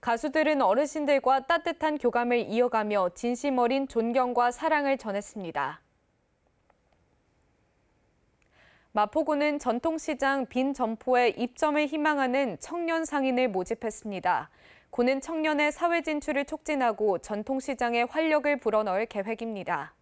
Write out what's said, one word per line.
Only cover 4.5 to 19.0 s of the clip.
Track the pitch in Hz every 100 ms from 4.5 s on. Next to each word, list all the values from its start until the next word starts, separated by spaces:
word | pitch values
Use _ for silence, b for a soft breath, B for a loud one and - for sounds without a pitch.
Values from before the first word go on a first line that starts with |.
사랑을 | 247 311 302 285 269
전했습니다. | 226 202 202 220 180 151 139 151 _ _ _ _ _ _ _ _ _ _ _ _ _ _ _ _ _ _ _ _ _ _ _ _ _ _ b b b b b
마포구는 | 214 208 311 302 294 302 294
전통시장 | 254 240 330 320 - 285 269 277 254
빈 | 254 269
점포의 | 269 240 226 - 247 240 -
입점을 | 247 - 302 294 302
희망하는 | 302 294 294 262 254 269 180
청년 | - 349 339 330
상인을 | 320 294 262 254 254
모집했습니다. | 190 180 226 226 - 220 190 180 156 147 b b b b
구는 | - 240 269
청년의 | 269 320 311 302 294
사회 | 302 339 339
진출을 | 320 302 294 277 285
촉진하고 | 311 - 294 247 208 214 185
전통시장에 | - 208 214 269 262 254 240 233
활력을 | 240 311 320 302 294 285
불어넣을 | 226 214 214 185